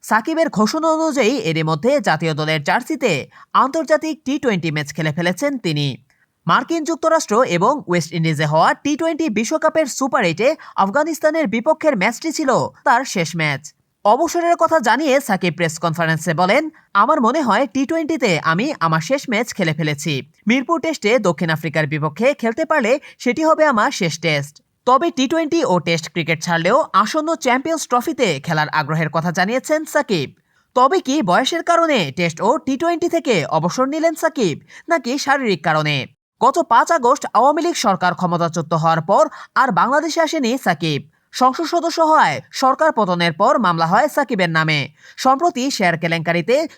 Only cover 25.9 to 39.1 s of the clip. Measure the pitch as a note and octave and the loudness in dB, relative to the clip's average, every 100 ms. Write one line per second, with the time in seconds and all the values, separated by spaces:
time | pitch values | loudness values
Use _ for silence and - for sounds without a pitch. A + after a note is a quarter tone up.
25.9 | E3 - - D3+ E3 E3+ E3+ E3 B3 D4+ | -4 -4 -6 -4 -4 -2 0 2 2 2
26.9 | F#3 G#3+ D#4 D#4 E4 B3+ B3 D4+ D#4+ - | 0 2 0 -2 -2 0 0 0 -4 -2
27.9 | B3 A#3+ D4+ A#3 C#3 C#3+ D#3 D3+ D3+ C#3+ | -2 -2 -2 0 -2 -2 -2 0 -2 -2
28.9 | D#3 D#3+ D#3+ D#3+ E3+ F#3 B3 C4 D#4 D#4 | -2 -2 -2 -2 -2 0 -2 -2 -4 0
29.9 | D4+ C#4+ F#3 C3 - _ _ _ - B3+ | -2 0 -2 -4 -10 _ _ _ 2 2
30.9 | F#4+ B3+ C#4 G#3 F3+ C4 E4+ E4 E4+ E4 | 2 0 -2 2 2 0 -4 0 2 2
31.9 | C#4 D3+ C3 F3 D#3+ F#3+ D4 - C4+ E4 | 2 0 -2 -4 0 0 0 -2 -2 -2
32.9 | E4+ F4 E4+ D4+ G#3 C#3+ D#3+ E3 - C4 | -2 0 -2 0 0 0 0 -2 -2 -2
33.9 | D#4 D#4+ D#4+ E4 - G#3 C#3+ - - - | 0 -2 0 -4 0 -2 -2 -10 -20 -4
34.9 | E4 B3 C4+ - C#4 B3+ F3+ F3 D#3 D3+ | -2 -2 -4 0 0 0 -2 0 0 0
35.9 | D3 B2 _ _ _ B3 C#4 D#4+ A#3+ C4 | -2 -4 _ _ _ 0 2 2 4 4
36.9 | E4+ A#3+ C#4 - - B3+ D4+ E4 E4+ A3+ | 2 2 0 0 2 4 2 0 0 0
37.9 | F#3 F3+ F3 F3+ E3+ E3+ E3+ D#3+ E3 E3 | 0 0 0 -2 0 -2 -4 -2 0 2
38.9 | E3 D#3+ | 0 2